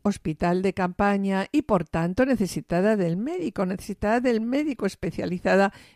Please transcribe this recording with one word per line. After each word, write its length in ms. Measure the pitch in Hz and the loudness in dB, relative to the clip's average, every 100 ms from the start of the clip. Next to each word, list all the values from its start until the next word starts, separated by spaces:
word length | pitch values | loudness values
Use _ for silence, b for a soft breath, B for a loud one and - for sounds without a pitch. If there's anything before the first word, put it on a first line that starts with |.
hospital 580 | 208 196 - 156 175 180 | -2 -2 -4 -2 0 2
de 120 | 190 | 0
campaña 760 | 180 180 180 202 202 196 190 196 | 0 -2 0 2 2 0 -2 0
y, 120 | 294 | 0
por 220 | - 196 170 | 2 0 0
tanto, 420 | 170 170 185 262 | -2 0 2 2
necesitada 680 | 240 190 160 - 170 202 214 | 2 0 -4 -2 0 2 2
del 220 | 175 175 | 0 -2
médico, 480 | 254 359 311 190 185 | -4 -4 -6 -4 -4
necesitada 540 | 190 - 196 208 240 | -4 -8 -6 0 0
del 200 | 247 220 | 2 0
médico 460 | 226 269 302 247 196 | 0 -2 -2 -2 -4
especializada 880 | - 165 - 185 180 190 185 196 B B | -4 -6 -4 -4 -2 2 4 4 B B